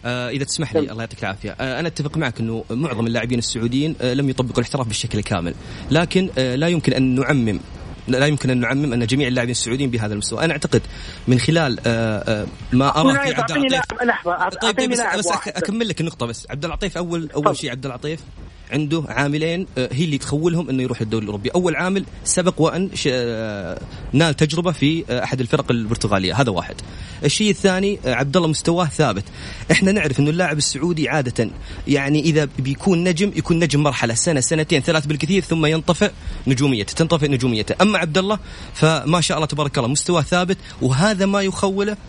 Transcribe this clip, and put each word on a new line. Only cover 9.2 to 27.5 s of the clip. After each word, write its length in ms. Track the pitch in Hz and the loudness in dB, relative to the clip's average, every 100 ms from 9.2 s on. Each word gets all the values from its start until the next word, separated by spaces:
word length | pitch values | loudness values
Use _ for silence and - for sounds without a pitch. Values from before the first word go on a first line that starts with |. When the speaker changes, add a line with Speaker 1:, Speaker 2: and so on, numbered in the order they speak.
| 135 | 2
Speaker 1:
اللاعبين 220 | 127 120 | 0 0
السعوديين 400 | 120 - 131 139 | -2 -2 0 0
بهذا 220 | 117 107 | 0 -2
المستوى. 320 | 104 104 110 | -2 -4 -2
أنا 80 | 165 | 0
أعتقد 300 | 147 - 117 - - - - - | 0 2 2 0 -12 -14 -8 2
من 100 | 123 | 2
خلال، 400 | 131 160 151 110 120 | 4 2 2 0 0
آه، 560 | 113 113 107 - 107 | 0 0 -2 -2 -2
آه، 40 | 101 - - | -4 -10 0
ما 280 | 127 139 147 | 4 4 4
أرى 0 | |
Speaker 2:
أخوي 120 | 269 | 4
Speaker 1:
في 60 | 269 | 4
Speaker 2:
نايف، 220 | 277 240 | 0 0
Speaker 1:
عبد 100 | 226 | 0
Speaker 2:
أعطيني 160 | 294 269 | 0 2
Speaker 1:
العطيف. 260 | 262 - | 0 -2
Speaker 2:
لاعب، 160 | - 240 | -2 0
لحظة، 280 | 220 175 175 | 0 -2 0
Speaker 1:
طيب، 140 | 180 | -2
طيب، 140 | 196 | 0
Speaker 2:
أعطيني 280 | 220 202 254 | 0 0 0
Speaker 1:
بس، 60 | 240 | 0
Speaker 2:
لاعب 200 | 220 185 | 0 -2
Speaker 1:
بس 80 | 180 | 0
Speaker 2:
واحد. 260 | - - | -2 -4
Speaker 1:
أك-، 40 | 185 | -4
أكمل 320 | 165 220 226 | -4 -2 -2
لك 120 | 165 | -2
النقطة 260 | 160 - 120 | -4 -4 -6
بس. 200 | 113 - | -6 -10
عبد 140 | 135 | -6
العطيف 320 | 170 147 196 160 | -6 -4 -4 -4
أول، 340 | 175 170 160 | -4 -4 -4
أول 100 | 143 | 0
Speaker 2:
تفضل. 120 | 151 180 | 2 0
Speaker 1:
شيء 140 | 147 | -4
عبد 160 | 131 135 | -6 -8
العطيف 340 | 123 147 160 - - - - - | -6 -6 -8 -10 -18 -18 -18 -4
عنده 320 | 131 151 165 147 | -2 0 -2 -2
عاملين، 580 | 113 143 151 160 170 190 - | -2 0 0 -2 -2 -4 -4
آه، 100 | 127 | -2
هي 120 | 123 | 0
اللي 140 | 170 139 | 0 -2
تخولهم 500 | - 143 170 170 143 | -2 0 0 0 0
إنه 140 | 131 | -2
يروح 180 | 127 123 | -2 -2
الدوري 220 | 107 113 | -2 -2
الأوروبي. 280 | 104 104 110 | -2 -4 0
أول 260 | 180 180 147 | 2 2 0
عامل 280 | 175 196 135 - | 0 0 -2 -8
سبق 360 | - - 175 - | -2 2 2 2
وأن 300 | 156 143 190 | 2 2 -2
ش-، 140 | - 147 | -2 0
آه، 680 | 127 120 113 110 101 87 92 - - - | 0 -2 -2 -4 -6 -6 -8 -10 -12 0
نال 220 | 131 165 | 4 4
تجربة 380 | 139 156 160 175 | 4 2 2 0
في، 320 | 156 139 165 - | 2 2 2 -2
آه، 140 | 123 | -2
أحد 160 | 101 131 | -2 -2
الفرق 300 | 120 151 131 | 2 0 2
البرتغالية، 640 | 120 110 117 107 101 92 98 | 0 0 0 2 2 2 2
هذا 100 | 117 | 2
واحد. 240 | 90 - - - - - - | 2 -4 -10 -12 -12 -14 -2
الشيء 260 | 147 - 214 | 0 2 2